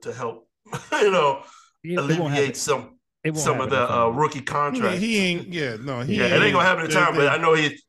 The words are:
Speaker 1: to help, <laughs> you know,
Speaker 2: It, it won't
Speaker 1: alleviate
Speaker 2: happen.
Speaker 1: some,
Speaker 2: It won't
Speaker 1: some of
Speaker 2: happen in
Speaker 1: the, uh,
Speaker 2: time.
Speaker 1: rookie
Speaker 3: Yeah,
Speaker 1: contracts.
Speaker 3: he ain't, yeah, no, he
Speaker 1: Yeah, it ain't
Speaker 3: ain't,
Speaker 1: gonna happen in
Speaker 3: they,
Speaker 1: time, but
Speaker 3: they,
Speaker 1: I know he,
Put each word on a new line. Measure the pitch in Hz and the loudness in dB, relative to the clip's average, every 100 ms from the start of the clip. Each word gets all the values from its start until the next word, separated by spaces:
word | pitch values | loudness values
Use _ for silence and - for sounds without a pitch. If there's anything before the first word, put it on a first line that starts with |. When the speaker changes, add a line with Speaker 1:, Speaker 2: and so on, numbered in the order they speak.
Speaker 1:
to | 117 | -12
help, | 117 120 113 - _ _ | -8 -8 -10 -16 _ _
<laughs> | - - | -14 -4
you | 302 208 | 0 2
know, | 185 147 127 - - _ _ | 4 2 0 -8 -20 _ _
Speaker 2:
It, | 160 | -6
it | 175 | -2
won't | 143 | 0
Speaker 1:
alleviate | 165 156 143 | 0 0 0
Speaker 2:
happen. | 139 | 0
Speaker 1:
some, | - - 135 123 - _ _ | -2 -2 -2 -4 -20 _ _
Speaker 2:
It | 156 | -6
won't | 156 | -2
Speaker 1:
some | 156 143 | 0 0
of | 131 | 0
Speaker 2:
happen | |
in | 135 | 0
Speaker 1:
the, | 123 | 2
uh, | 123 117 | 2 2
Speaker 2:
time. | 120 | 2
Speaker 1:
rookie | 151 143 | 0 -2
Speaker 3:
Yeah, | - | -6
Speaker 1:
contracts. | 147 147 254 120 180 | -2 -2 -2 -2 -2
Speaker 3:
he | 220 220 | 0 0
ain't, | 190 175 - | 0 -2 -6
yeah, | 175 139 110 | -6 -6 -6
no, | 135 127 | -6 -6
he | 139 208 | -2 0
Speaker 1:
Yeah, | 123 | 2
it | |
ain't | 139 | 4
Speaker 3:
ain't, | 208 | 4
Speaker 1:
gonna | 190 180 | 4 2
happen | 175 | 2
in | 160 | 0
Speaker 3:
they, | 170 | 2
Speaker 1:
time, | 170 160 | 2 2
but | |
Speaker 3:
they, | 143 | 2
Speaker 1:
I | 156 | 2
know | 165 160 | 2 2
he, | 151 120 | 2 -4